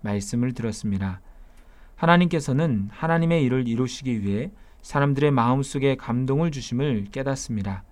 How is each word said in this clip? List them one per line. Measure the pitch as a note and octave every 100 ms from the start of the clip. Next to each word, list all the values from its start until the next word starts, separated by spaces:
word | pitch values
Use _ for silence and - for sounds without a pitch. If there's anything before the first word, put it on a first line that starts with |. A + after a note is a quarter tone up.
말씀을 | G#2+ G2+ G2 A#2+ B2
들었습니다. | B2 A2+ G#2+ A2 G2 F#2+ F#2 - - - - - - - -
하나님께서는 | E3 F3 F3 E3 C#3+ C3+ E3 A2+ G2+
하나님의 | - D#3+ E3 E3 E3+
일을 | C3 B2+ B2
이루시기 | A2+ B2+ - B2+ A#2
위해 | G2 G2+ D#3 - - -
사람들의 | - C#3+ C#3+ C#3 D3
마음속에 | C3 A#2 C3+ C#3 C#3+ C3+ C3
감동을 | - A#2+ C3 C3+ E3+
주심을 | C#3+ A#2+ B2 C#3+ A2+ G2+
깨닫습니다. | - C3+ C3+ - A2 G2 F#2+ -